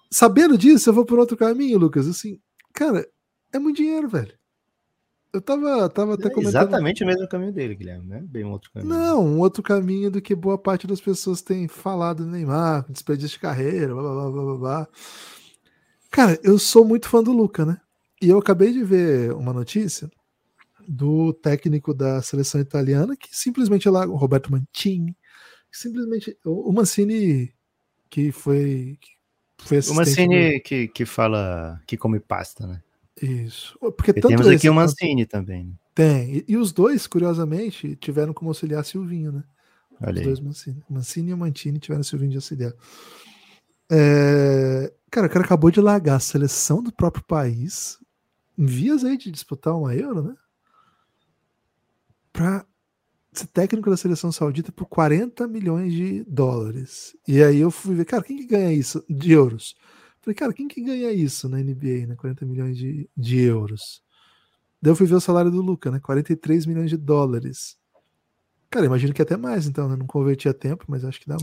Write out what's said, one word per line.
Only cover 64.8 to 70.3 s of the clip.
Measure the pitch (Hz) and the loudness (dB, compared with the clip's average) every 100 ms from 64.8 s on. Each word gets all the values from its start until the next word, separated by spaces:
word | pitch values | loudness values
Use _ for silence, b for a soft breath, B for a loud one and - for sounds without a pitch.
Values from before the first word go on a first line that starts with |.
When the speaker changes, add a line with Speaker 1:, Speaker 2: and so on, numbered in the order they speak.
Speaker 1:
Daí | 151 | 2
eu | 160 | 4
fui | 185 | 4
ver | 180 | 4
o | |
salário | 180 175 175 | 2 2 2
do | 180 | 0
Luka, | 185 175 131 | -2 -4 -4
né? | 131 | -6
Quarenta | - 139 151 | -4 -2 -2
e | 160 | -4
três | 151 165 156 | 0 0 0
milhões | 165 165 | -2 -2
de | 160 | -2
dólares. | 143 147 139 117 127 131 - - _ _ _ _ _ _ _ _ - | 0 2 2 -2 -6 -12 -16 -20 _ _ _ _ _ _ _ _ -6
Cara, | 254 143 | 0 2
imagino | 127 139 | 2 0
que | 143 | 0
até | 151 190 | -2 -2
mais, | 247 220 147 | -4 -4 -4
então, | 139 139 | -4 -4
né? | 131 | -4
Não | 131 | -6
converti | 147 139 | -2 0